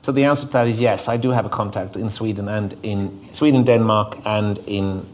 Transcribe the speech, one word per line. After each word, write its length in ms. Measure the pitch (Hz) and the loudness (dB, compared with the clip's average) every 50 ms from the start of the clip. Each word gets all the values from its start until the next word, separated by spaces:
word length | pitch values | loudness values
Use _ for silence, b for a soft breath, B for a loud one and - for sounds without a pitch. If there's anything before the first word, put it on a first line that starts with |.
| - | -4
So 100 | - 135 | -2 0
the 120 | 135 139 | 2 4
answer 220 | 143 143 143 - | 4 2 0 -2
to 60 | - - | 0 0
that 140 | 127 120 120 | 2 2 2
is 120 | 113 110 | 2 2
yes, 280 | 120 120 104 - - - | 2 2 2 0 -2 -4
I 100 | 117 120 | -2 0
do 120 | 120 131 | 0 0
have 140 | 123 120 104 | 0 0 0
a 40 | 101 | -2
contact 460 | - - 110 101 101 107 92 98 - | -2 -4 -4 -4 -4 -6 -8 -6 -8
in 120 | 98 107 110 | -6 -6 -6
Sweden 400 | 101 - 113 110 107 98 101 104 | -6 -4 -4 -4 -4 -4 -6 -4
and 260 | 107 107 104 95 - - - | -4 -4 -4 -6 -8 -8 -8
in 460 | 107 104 101 98 95 98 - - - - | -6 -4 -4 -4 -4 -6 -12 -20 -18 -6
Sweden, 300 | - 151 151 139 127 123 | 2 4 4 6 6 6
Denmark, 520 | 127 120 117 113 110 107 107 104 107 - - - | 6 6 4 6 4 4 2 2 0 -4 -8 -4
and 320 | 107 107 107 104 104 101 - - | -2 0 0 0 0 -2 -4 -6
in 380 | - 104 101 98 98 95 95 87 92 | -6 -4 -2 -2 -2 -4 -6 -8 -12